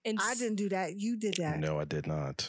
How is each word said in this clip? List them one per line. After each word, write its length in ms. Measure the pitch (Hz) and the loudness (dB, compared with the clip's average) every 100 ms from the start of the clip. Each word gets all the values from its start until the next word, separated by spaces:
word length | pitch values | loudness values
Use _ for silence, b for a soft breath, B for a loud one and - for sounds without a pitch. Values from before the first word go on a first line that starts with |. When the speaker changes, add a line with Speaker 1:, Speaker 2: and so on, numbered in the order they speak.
Speaker 1:
and 160 | 226 220 | -2 2
Speaker 2:
I 100 | 208 | 2
Speaker 1:
s- 80 | 240 | 2
Speaker 2:
didn't 180 | 240 208 | 0 0
do 100 | 202 | 0
that. 300 | 190 175 196 | 0 -2 -2
You 160 | 214 233 | -2 0
did 180 | 214 180 | 0 2
that. 200 | 160 151 | 2 0
Speaker 3:
No, 200 | 151 76 | 0 0
I 60 | 76 | 0
did 200 | 78 76 | -2 -2
not. 400 | 76 69 67 | -2 -2 -4